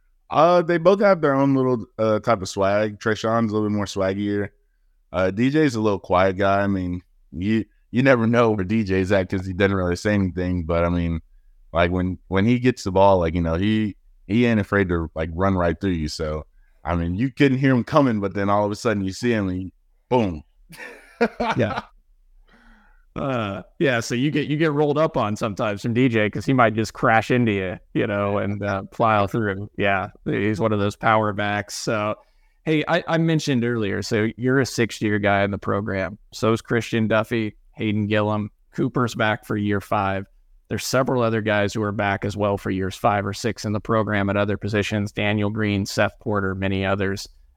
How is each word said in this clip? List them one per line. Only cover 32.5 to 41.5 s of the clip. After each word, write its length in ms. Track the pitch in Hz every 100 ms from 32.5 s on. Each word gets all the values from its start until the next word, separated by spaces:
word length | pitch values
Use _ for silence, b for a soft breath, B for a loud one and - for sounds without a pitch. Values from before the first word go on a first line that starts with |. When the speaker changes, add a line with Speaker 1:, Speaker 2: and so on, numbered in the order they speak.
| _ 156
Speaker 2:
hey, 180 | 156 -
I, 160 | 170 -
I 100 | 165
mentioned 440 | 165 160 - 123
earlier, 380 | 120 117 101 98
so 280 | - 107 113 113
you're 240 | 127 135
a 60 | 117
sixth-year 540 | - 110 - 107 104
guy 240 | 101 101
in 80 | 101
the 80 | 98
program. 580 | 107 101 107 95 92 104 -
So 180 | - 110
is 80 | 113
Christian 460 | - 120 - 117 110
Duffy, 480 | 110 110 117 107 - _
Hayden 340 | - 110 107 104
Gillum. 420 | 107 104 104 104 _ _
Cooper's 420 | - 131 - 117 -
back 300 | 107 107 -
for 100 | 107
year 240 | 104 101
five. 460 | - 107 98 98 101 _ _ - -
There's 160 | 113 -
several 360 | 127 131 127
other 200 | 113 113
guys 320 | 107